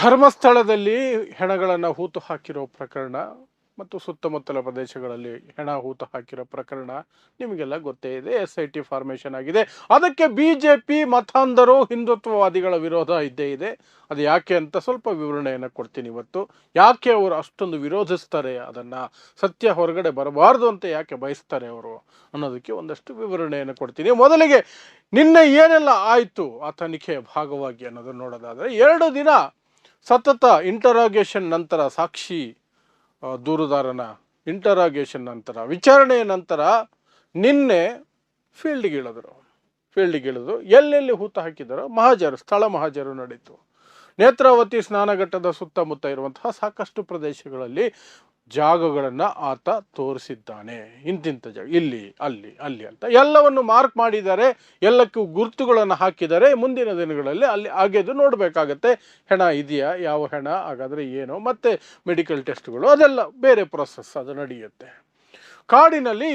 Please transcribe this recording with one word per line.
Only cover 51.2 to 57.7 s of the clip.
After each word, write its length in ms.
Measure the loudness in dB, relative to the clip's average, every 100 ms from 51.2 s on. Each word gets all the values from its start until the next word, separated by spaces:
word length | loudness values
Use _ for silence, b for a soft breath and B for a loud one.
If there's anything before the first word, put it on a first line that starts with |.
| -8 -10 -12
ಜಾಗ, 280 | -16 -4 -2
ಇಲ್ಲಿ, 400 | -2 -6 -12 -10
ಅಲ್ಲಿ, 360 | -10 -10 -16 -16
ಅಲ್ಲಿ 240 | -14 -14 -16
ಅಂತ 180 | -12
ಎಲ್ಲವನ್ನು 580 | 2 4 6 6 6 4
ಮಾರ್ಕ್ 360 | 2 4 2 0
ಮಾಡಿದ್ದಾರೆ. 800 | -2 -2 -2 0 0 -2 _ _
ಎಲ್ಲಕ್ಕೂ 440 | 2 4 2 0 -4
ಗುರುತುಗಳನ್ನು 680 | -4 -4 -2 2 2 2
ಹಾಕಿದ್ದಾರೆ. 600 | 0 -2 -2 -2 4 4
ಮುಂದಿನ 380 | 4 0 -4 -4 -4
ದಿನಗಳಲ್ಲಿ 460 | -6 -6 -6 -2 -2
ಅಲ್ಲಿ 240 | -2
ಅಗೆದು 440 | -4